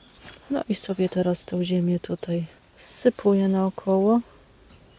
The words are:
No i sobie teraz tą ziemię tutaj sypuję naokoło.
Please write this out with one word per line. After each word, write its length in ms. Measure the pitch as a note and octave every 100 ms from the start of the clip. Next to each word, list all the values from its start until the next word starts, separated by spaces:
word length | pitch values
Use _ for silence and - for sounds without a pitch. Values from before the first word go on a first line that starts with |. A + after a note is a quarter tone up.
| - - - - -
No 120 | C#4 -
i 60 | G3+
sobie 340 | - F#3 F#3
teraz 360 | F3+ F3+ F3 -
tą 180 | F3+
ziemię 360 | F3+ F3+ F3 F3
tutaj 460 | - F3 - E3+ D#3+ - _ -
sypuję 720 | - - B3 - G#3 G3 G3
naokoło. 720 | F#3+ F#3+ - - F#3+ G3+ A#3 - - - - - - -